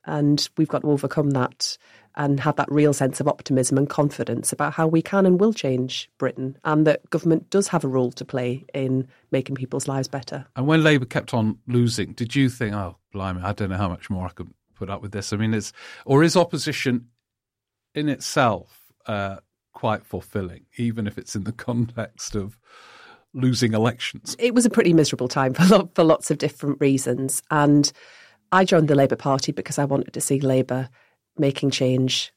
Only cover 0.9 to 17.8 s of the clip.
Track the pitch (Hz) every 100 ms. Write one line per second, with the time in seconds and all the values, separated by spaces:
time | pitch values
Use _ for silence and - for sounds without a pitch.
0.9 | 143 139 - 147 135 123 _ - - _
1.9 | - _ - 143 139 147 147 139 147 147
2.9 | 139 135 - 139 - - 131 127 135 143
3.9 | - 147 - 123 117 - - 151 151 160
4.9 | 165 - 196 190 180 214 214 139 127 127
5.9 | - - _ 131 123 131 135 160 151 156
6.9 | 143 _ 165 170 160 - 196 196 170 139
7.9 | 131 123 - 135 135 123 131 - 143 131
8.9 | 131 131 _ _ 135 127 131 127 139 139
9.9 | 135 131 135 - 139 - - 135 160 156
10.9 | 147 123 - - 123 110 - - 120 120
11.9 | 113 80 - 120 143 131 120 110 104 92
12.9 | - _ 101 95 90 92 104 98 95 98
13.9 | 87 - 95 90 - 90 _ _ _ 95
14.9 | 98 101 104 - 104 110 110 104 - -
15.9 | - - 139 165 180 170 151 156 139 135
16.9 | 120 120 _ _ _ _ _ _ _